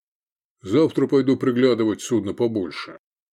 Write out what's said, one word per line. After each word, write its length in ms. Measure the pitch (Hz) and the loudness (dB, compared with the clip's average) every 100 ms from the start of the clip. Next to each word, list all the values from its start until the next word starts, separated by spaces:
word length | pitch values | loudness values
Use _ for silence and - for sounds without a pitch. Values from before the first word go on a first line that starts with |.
| _ _ _ _ _ _ | _ _ _ _ _ _
«Завтра 460 | 92 117 160 - 135 | -2 2 2 2 2
пойду 280 | 139 131 131 | 2 2 0
приглядывать 640 | 135 120 127 113 110 98 | 0 2 2 2 0 -2
судно 320 | - 117 98 | -2 -2 -2
побольше». 680 | 90 120 107 85 - - - _ _ _ | -2 -2 -2 -6 -8 -14 -16 _ _ _